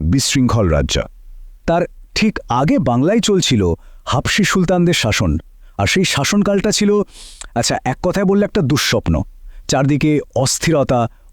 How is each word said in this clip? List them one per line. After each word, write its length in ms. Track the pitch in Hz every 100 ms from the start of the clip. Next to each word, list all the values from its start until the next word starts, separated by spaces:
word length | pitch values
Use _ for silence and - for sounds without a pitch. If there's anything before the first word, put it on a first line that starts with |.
বিশৃঙ্খল 600 | 78 135 - 139 127 113 95
রাজ্য। 260 | 76 67 67 - - - - - - -
তার 180 | 170 180 - - -
ঠিক 180 | 220 - -
আগে 240 | 120 147 277
বাংলায় 420 | 127 120 147 226
চলছিল 420 | 202 196 - 117 90 82 - - -
হাবশি 360 | 127 - -
সুলতানদের 540 | 190 190 170 180 175 165
শাসন, 280 | 110 - 95 76 - - - -
আর 100 | 101
সেই 180 | - 185
শাসনকালটা 680 | - 139 202 202 202 208
ছিল, 200 | 202 208 208 196 - - - - 117
আচ্ছা, 200 | 117 139 131
এক 120 | 131
কথায় 260 | 185 180 196
বললে 140 | 196 202
একটা 160 | 220
দুঃস্বপ্ন। 520 | 139 151 - 113 - 78 - - - - -
চারদিকে 440 | 135 135 147 156 151 - -
অস্থিরতা, 640 | 131 - - 156 131 127 117 - -